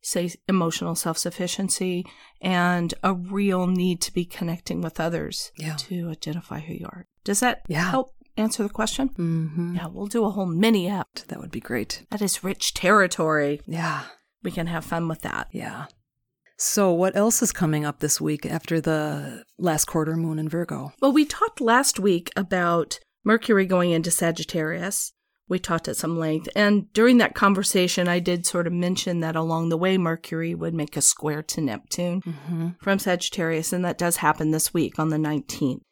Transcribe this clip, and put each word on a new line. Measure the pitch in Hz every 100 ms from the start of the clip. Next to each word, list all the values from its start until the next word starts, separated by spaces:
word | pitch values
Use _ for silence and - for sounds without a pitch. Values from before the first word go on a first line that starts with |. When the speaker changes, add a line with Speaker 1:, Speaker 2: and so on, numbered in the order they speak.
Speaker 1:
say, | - 185 175 - -
emotional | 190 165 - 170 165
self-sufficiency | 175 165 175 175 180 - 196 - 185 175 185 - - _
and | 185 180 180 180 170 -
a | 185
real | 185 180 196 202 185 180
need | 185 180 175
to | -
be | -
connecting | 175 - 175 165 - 170
with | 170 -
others | 165 170 151 - - -
Speaker 2:
Yeah. | 156 151
Speaker 1:
to | - 175 170
identify | 160 - 165 - -
who | 156 -
you | -
are. | 180 180 _ -
Does | 202
that | 247 - -
Speaker 2:
Yeah. | 156 180
Speaker 1:
help | 262 254 - - -
answer | 220 -
the | 202
question? | - 220 - 269
Speaker 2:
Mm-hmm. | - 170 165 160 156 170 175
Speaker 1:
Yeah, | 170
we'll | 180 202
do | 233
a | 220
whole | 202 185
mini | 165 220 220 175
ep. | 202 - - -
Speaker 2:
That | -
would | -
be | -
great. | - 120 107 - -
Speaker 1:
That | 202
is | 202 -
rich | 180 196 -
territory. | - - 208 185 - 160 156 143 147 -
Speaker 2:
Yeah. | 165 165 147 - - _ _
Speaker 1:
We | -
can | - 165
have | 165 147
fun | 170 165
with | 160
that. | - 53 -
Speaker 2:
Yeah. | - - 120 - _ _ _ _ _ _ _
So | - - 196
what | 170 190 190
else | 214 220
is | -
coming | - 165 151
up | 151 -
this | 151 -
week | 156 151 160
after | 165 - 165
the | 156 156 151 147 143 - - _
last | 175 156 -
quarter | 165 156 160
moon | 165 156
in | 156
Virgo? | 165 170 - 139 -
Speaker 1:
Well, | 269
we | 285 294
talked | - 440 -
last | 233 240 277 -
week | 202 175 170 -
about | 190 185 175 170 - - _ _
Mercury | - 226 - 208 190
going | 185 175
into | 165 165
Sagittarius. | 165 170 165 160 170 156 165 180 196 - _ _ _ _
We | 185
talked | 185 165 -
at | -
some | 165 170
length. | 160 156 165 -
And | 208 208 196
during | - 233 247
that | 214 -
conversation, | 202 196 196 196 180 185 175
I | 175
did | 175 175 175
sort | 175 170
of |
mention | 175 175 180 - 175
that | 160 160
along | 165 160 165
the | 165
way, | 185 190
Mercury | 170 165 - 160 165 170
would | 165
make | 165 147 -
a |
square | 135 - 147 151
to | 156 -
Neptune | 147 107 _ - 175 175
Speaker 2:
Mm-hmm. | 175 151 147 170 165 175
Speaker 1:
from | - 196
Sagittarius. | 196 180 - - 165 160 165
And | 180
that | 180 -
does | 175 170
happen | 151 156 156
this | 156 -
week | 175 135 -
on | 160
the | 156
nineteenth | 156 151 - - 143 127 _